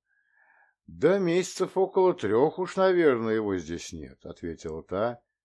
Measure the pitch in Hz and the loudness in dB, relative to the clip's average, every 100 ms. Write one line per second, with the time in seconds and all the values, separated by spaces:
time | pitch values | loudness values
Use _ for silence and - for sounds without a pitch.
0 | _ _ _ _ _ _ _ _ - 82 | _ _ _ _ _ _ _ _ -20 0
1 | 151 196 175 180 180 - 180 185 190 190 | 2 4 2 0 -2 -4 -4 -2 0 2
2 | 185 - 101 110 151 - 185 196 190 180 | 2 2 0 2 2 0 -6 0 2 4
3 | 156 120 113 110 104 95 78 85 - 82 | 4 4 0 0 0 -2 -4 -10 -10 -14
4 | 67 67 76 78 85 80 82 80 - 92 | -16 -16 -16 -12 -10 -10 -10 -10 -6 -4
5 | 117 123 _ _ | -4 -4 _ _